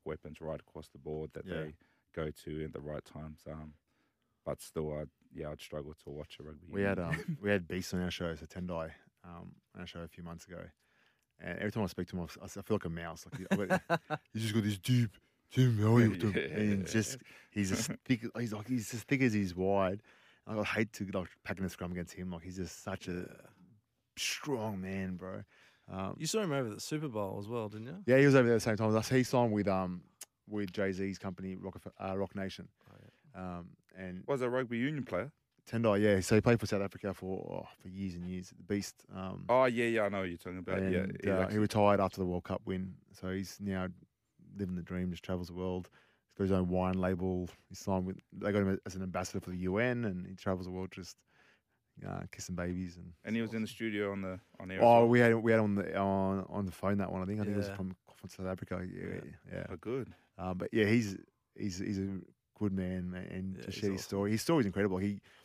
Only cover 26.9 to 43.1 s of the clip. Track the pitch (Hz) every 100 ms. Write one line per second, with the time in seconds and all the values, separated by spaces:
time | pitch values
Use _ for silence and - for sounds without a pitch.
26.9 | 151 151 107 98 101 101 120 107 107 120
27.9 | 170 175 131 143 131 120 113 117 107 110
28.9 | 110 - 131 120 127 120 104 101 95 90
29.9 | 90 - - - _ - 104 98 107 98
30.9 | 92 98 92 98 92 95 92 95 - -
31.9 | - 95 95 95 98 95 - - _ -
32.9 | 98 101 _ _ 90 92 87 87 - _
33.9 | 92 92 90 101 139 123 127 120 117 135
34.9 | 151 - 90 143 - _ _ - 113 117
35.9 | 101 107 98 - 110 120 117 104 101 98
36.9 | - 101 92 95 95 - - - - 95
37.9 | 95 95 87 90 92 90 - 87 101 -
38.9 | - - 98 95 95 92 123 131 117 117
39.9 | 110 101 98 92 85 92 92 90 95 95
40.9 | 90 95 95 101 92 92 107 104 107 101
41.9 | 101 95 - 90 90 - 95 95 92 95
42.9 | - _